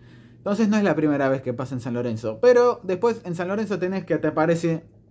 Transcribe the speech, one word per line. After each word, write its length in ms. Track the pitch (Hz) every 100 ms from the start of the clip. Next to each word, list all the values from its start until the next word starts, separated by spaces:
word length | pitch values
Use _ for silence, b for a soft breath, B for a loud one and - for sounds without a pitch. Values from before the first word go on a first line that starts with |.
| B B B B
Entonces 320 | 190 208 220
no 80 | 214
es 60 |
la 140 | 202 156
primera 320 | 156 143 135
vez 120 | 135
que 140 | -
pasa 220 | 123 123 127
en 40 |
San 140 | 127
Lorenzo, 460 | 120 120 110 113 110
pero 380 | 247 240 240 -
después 380 | 185 180 233 226
en 120 | 180 170
San 100 | 180
Lorenzo 320 | 202 202 190
tenés 260 | 180 190
que 140 | - 156
te 80 | 156
aparece 560 | 156 160 170 170 165 - - _